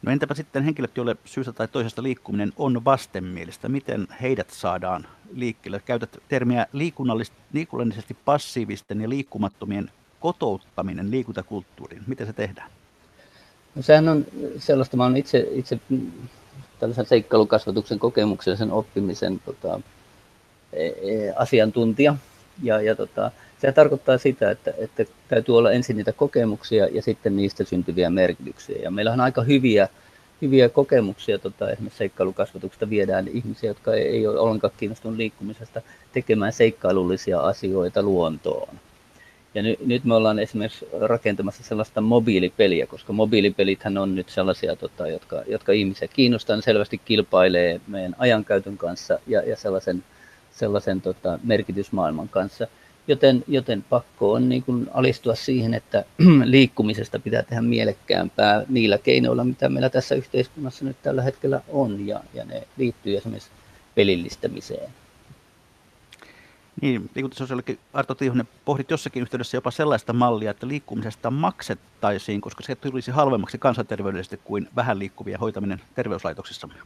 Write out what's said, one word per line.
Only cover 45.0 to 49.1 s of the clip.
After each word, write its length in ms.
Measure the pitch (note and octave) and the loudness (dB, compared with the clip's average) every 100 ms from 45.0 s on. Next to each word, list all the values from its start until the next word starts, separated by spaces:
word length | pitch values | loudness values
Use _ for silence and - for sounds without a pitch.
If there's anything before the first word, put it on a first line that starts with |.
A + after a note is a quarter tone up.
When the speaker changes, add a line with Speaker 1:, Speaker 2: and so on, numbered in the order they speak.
| D#2 | -8
Speaker 2:
jotka, 340 | D#2+ - D2+ - | -8 -8 -10 -6
jotka 260 | G#2+ - | -8 2
ihmisiä 360 | G#2 G2 G2 - | 2 2 -2 -6
kiinnostaa, 480 | - B2+ A#2 - A2 | 2 4 2 0 -2
ne 60 | |
selvästi 380 | A2 G#2+ G#2 A2 | 2 2 2 -6
kilpailee 760 | - G#2+ F#2+ F#2 F#2 F2+ F2 E2+ - | 0 0 4 4 6 4 2 0 -8
meidän 300 | G2+ F2+ F2 | -8 -8 0
ajankäytön 580 | B2+ A2+ G2+ G2 G2 G2 | 2 2 2 -2 -2 -8
kanssa 420 | E2+ F2 - | -6 -8 -2